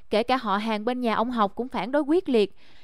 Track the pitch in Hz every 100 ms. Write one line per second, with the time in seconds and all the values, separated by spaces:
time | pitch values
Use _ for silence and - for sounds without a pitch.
0 | - 208 240 254 226 202 220 214 220 254
1 | 233 208 233 240 202 - 247 214 202 285
2 | 277 349 294 233 196 - - -